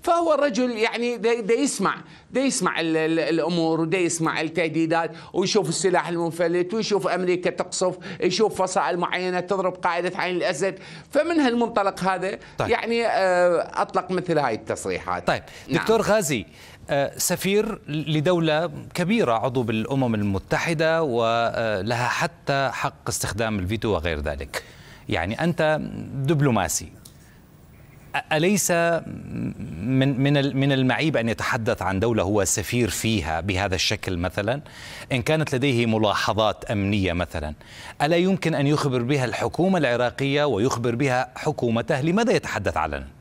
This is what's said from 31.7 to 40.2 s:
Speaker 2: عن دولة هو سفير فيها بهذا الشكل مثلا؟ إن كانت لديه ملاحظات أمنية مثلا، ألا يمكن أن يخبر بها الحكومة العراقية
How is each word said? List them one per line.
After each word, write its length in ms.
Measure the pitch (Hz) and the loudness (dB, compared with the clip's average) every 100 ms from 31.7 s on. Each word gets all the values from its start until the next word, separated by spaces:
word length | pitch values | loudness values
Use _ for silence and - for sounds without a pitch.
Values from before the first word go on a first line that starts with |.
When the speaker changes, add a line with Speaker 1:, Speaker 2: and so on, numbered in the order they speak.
| 104 | 0
Speaker 2:
عن 180 | 92 95 | 0 0
دولة 240 | 113 110 | 2 2
هو 220 | 92 107 95 | 2 2 2
سفير 440 | - 95 120 113 | 0 -2 0 0
فيها 520 | - 110 110 78 80 | 0 0 0 0 -2
بهذا 340 | 90 92 101 90 | -2 0 0 0
الشكل 420 | - 107 - 90 | 0 -2 -4 -2
مثلا؟ 440 | 90 - 101 135 - - - - - | -2 -2 -2 -4 -6 -18 -16 -16 -4
إن 100 | 131 | -2
كانت 340 | 107 156 151 127 | 0 0 0 0
لديه 300 | 143 120 117 | 2 2 2
ملاحظات 800 | 110 107 92 - 104 107 95 - | 4 2 2 0 2 2 0 -4
أمنية 480 | 110 98 104 92 | -2 0 2 2
مثلا، 400 | 85 87 - 76 76 - - - - | 0 -2 -4 -8 -10 -16 -18 -18 -2
ألا 140 | 147 170 | 2 4
يمكن 400 | 180 190 165 151 | 2 2 0 0
أن 120 | 143 | 2
يخبر 340 | 147 147 127 | 2 2 0
بها 240 | 120 143 123 | 0 0 0
الحكومة 520 | 104 113 - 180 185 | -2 -4 0 2 2
العراقية 640 | 139 120 120 113 | 2 2 0 0